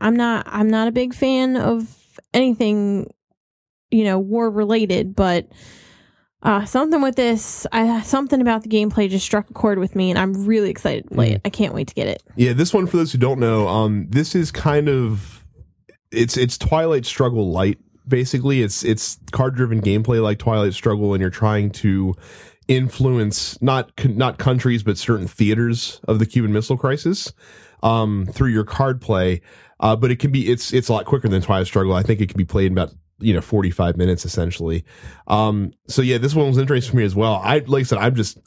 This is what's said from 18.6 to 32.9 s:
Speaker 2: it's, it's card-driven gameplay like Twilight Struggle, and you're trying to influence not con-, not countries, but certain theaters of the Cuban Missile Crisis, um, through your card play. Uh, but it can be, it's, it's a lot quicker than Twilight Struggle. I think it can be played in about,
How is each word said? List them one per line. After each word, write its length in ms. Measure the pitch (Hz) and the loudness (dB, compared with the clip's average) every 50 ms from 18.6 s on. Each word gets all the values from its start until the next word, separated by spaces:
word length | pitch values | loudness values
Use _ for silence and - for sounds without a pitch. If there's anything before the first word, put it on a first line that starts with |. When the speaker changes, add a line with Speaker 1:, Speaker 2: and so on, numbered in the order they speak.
Speaker 2:
it's, 220 | 113 101 - - - | 0 -2 -2 -4 -2
it's 340 | - 113 107 - - - - - - | -2 -2 -2 -4 -8 -10 -12 -14 -8
card-driven 480 | - - 131 135 135 123 131 117 113 110 | -2 -2 -2 0 0 -2 -2 0 0 0
gameplay 420 | 101 101 98 107 107 123 120 113 | 0 0 0 0 0 0 0 0
like 160 | 110 104 107 104 | 0 0 -2 -2
Twilight 360 | - 117 110 107 104 98 95 | -2 -2 0 0 0 -2 -2
Struggle, 400 | - - 113 104 104 104 101 101 | -2 -2 -2 0 0 0 0 0
and 60 | 95 | 0
you're 100 | 95 92 | -2 -2
trying 400 | - - 110 107 107 104 104 101 | -2 -2 0 0 0 0 0 -2
to 440 | 101 - - 101 95 95 95 92 92 - - - - - - - _ _ _ - | -4 -2 0 0 2 2 0 -2 -4 -6 -10 -20 -20 -20 -20 -20 _ _ _ 0
influence 920 | 131 131 131 123 - - 127 131 127 120 107 104 - - - - - - | 0 0 0 -2 -2 0 0 2 2 2 0 0 -2 -4 -6 -8 -6 -2
not 360 | 120 131 131 131 117 - _ | 0 0 0 0 -2 -6 _
con-, 200 | - - 135 104 | -2 -2 0 2
not 220 | 110 131 123 113 - | 2 0 0 -2 0
countries, 460 | - 135 127 123 - 127 120 113 101 | 0 0 0 2 2 0 0 0 0
but 120 | 110 95 - | -2 -2 -2
certain 280 | - - 113 104 90 | -2 -2 -2 -2 -2
theaters 760 | 98 - - 107 101 110 113 117 120 117 113 - - - - - | -6 -2 0 2 2 2 2 0 0 -2 -4 -4 -8 -12 -10 -4
of 140 | - 110 107 | -2 0 0
the 60 | 113 | 0
Cuban 260 | 110 - 127 113 104 | 0 0 0 0 2
Missile 240 | 104 104 110 - 135 | 0 -2 0 -2 -2
Crisis, 560 | 123 - 127 139 147 - 165 196 - - - - _ - - - - - - _ _ | -2 0 -2 -2 -2 -2 -2 -2 -2 -6 -10 -14 _ -20 -20 -20 -20 -20 -20 _ _
um, 460 | - 113 113 113 110 107 104 101 92 95 | 0 2 2 2 2 0 0 -2 -2 -4
through 180 | - - 143 127 | 0 0 0 2
your 120 | 113 107 107 | 2 0 0
card 360 | - - - 135 135 131 123 | -2 -2 0 0 0 0 -4
play. 400 | - - 110 92 92 92 90 87 - - - - - - _ _ | -2 -2 0 2 2 2 0 -2 -6 -12 -20 -20 -20 -20 _ _
Uh, 160 | - 110 110 | 2 2 2
but 160 | 113 123 123 | 2 2 0
it 80 | 123 120 | 0 0
can 100 | - 143 | 0 0
be, 180 | 135 135 104 104 | 0 0 0 0
it's, 240 | 123 120 - - | 0 -2 -2 0
it's 160 | 117 127 120 - | 0 0 2 2
a 40 | |
lot 120 | 113 104 90 | 0 -2 0
quicker 220 | - 143 131 - 110 | 0 -2 0 2 0
than 140 | 95 95 | 0 0
Twilight 240 | 87 - 101 95 92 | 0 0 0 0 0
Struggle. 280 | - - 101 95 95 92 | 0 0 0 2 2 2
I 80 | 90 101 | 2 2
think 160 | - 113 98 | 0 2 0
it 80 | 104 92 | 0 -2
can 100 | - 98 | 0 -2
be 60 | 92 | -4
played 220 | - - 104 95 | -2 0 0 0
in 60 | 92 | 2
about, 200 | 92 92 87 - | 0 0 -2 -4